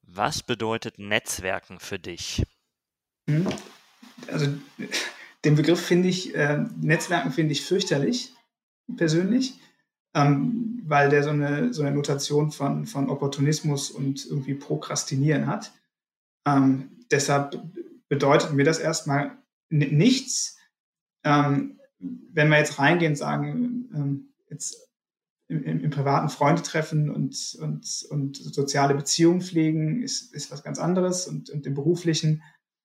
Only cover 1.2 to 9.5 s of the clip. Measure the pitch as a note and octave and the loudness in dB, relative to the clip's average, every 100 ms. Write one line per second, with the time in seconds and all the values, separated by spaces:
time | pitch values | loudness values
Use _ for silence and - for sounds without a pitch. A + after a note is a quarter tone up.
1.2 | - - F#2 F#2 _ F2+ - G2 - E2+ | -4 -8 -4 -6 _ -18 -10 -10 -10 -12
2.2 | - - - _ _ _ _ _ _ _ | -8 -4 -6 _ _ _ _ _ _ _
3.2 | - D3+ F#3 - - - _ _ - - | -2 -2 -2 -6 -12 -20 _ _ -20 -20
4.2 | - D3+ C#3+ C#3+ - - - - - - | -8 -2 -2 -4 -12 -14 -8 -6 -6 -10
5.2 | - _ D#3 D3+ D3+ F3 - F3+ F3+ F3+ | -20 _ 4 4 4 2 4 2 4 0
6.2 | - - D3 D3 - - D3+ D#3+ - E3+ | -4 -2 0 0 -2 -4 0 0 2 -2
7.2 | E3 - D#3 C#3+ - F#3 F#3+ D3 D3+ B3 | -2 0 0 0 0 -2 0 0 0 -2
8.2 | - _ _ _ _ _ - - E3 D#3+ | -6 _ _ _ _ _ -14 -2 2 2
9.2 | F#3+ B3 C4 | 2 2 0